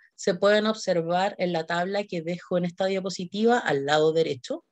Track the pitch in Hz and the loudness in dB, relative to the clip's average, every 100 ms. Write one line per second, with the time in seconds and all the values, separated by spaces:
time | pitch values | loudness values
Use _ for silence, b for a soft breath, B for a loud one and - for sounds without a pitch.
0 | b - - 180 202 208 214 214 - 170 | b -6 -2 2 4 4 2 -2 -2 0
1 | 165 175 196 - 180 165 160 170 180 202 | 0 0 0 -2 -2 -2 -2 -2 -2 -4
2 | 208 175 160 175 - 180 175 175 190 196 | -4 -6 -6 -8 -4 -2 -2 -2 -2 -2
3 | 190 185 175 202 226 240 - 143 139 151 | -4 -8 -8 0 2 2 2 -2 2 4
4 | 156 160 156 147 - 285 - | 4 4 0 -2 -8 -10 -12